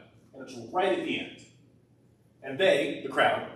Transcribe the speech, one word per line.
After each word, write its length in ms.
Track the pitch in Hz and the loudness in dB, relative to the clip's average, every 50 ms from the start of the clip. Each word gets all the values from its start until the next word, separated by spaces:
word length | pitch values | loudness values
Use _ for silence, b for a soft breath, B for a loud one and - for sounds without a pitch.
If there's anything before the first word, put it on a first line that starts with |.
| - - _ - - _ - | -20 -20 _ -20 -20 _ -18
and 100 | 135 131 | -16 -16
it's 140 | - 127 120 113 - - | -14 -14 -14 -12 -4 0
right 260 | 185 196 - - - | 2 2 2 2 0
at 60 | - | 0
the 160 | - 131 - | -2 -4 -4
end. 240 | - - - - - - - _ _ _ _ _ _ _ _ _ _ _ _ _ _ _ _ _ - | -6 -8 -12 -16 -20 -20 -20 _ _ _ _ _ _ _ _ _ _ _ _ _ _ _ _ _ -10
"And 160 | 117 135 135 | -8 0 2
they," 440 | 190 180 - - - 143 - - - | 4 4 6 4 2 0 -4 -6 -8
the 80 | 135 - | -4 2
crowd, 360 | 151 123 101 - - - - - | 4 4 4 4 2 -2 -8 -12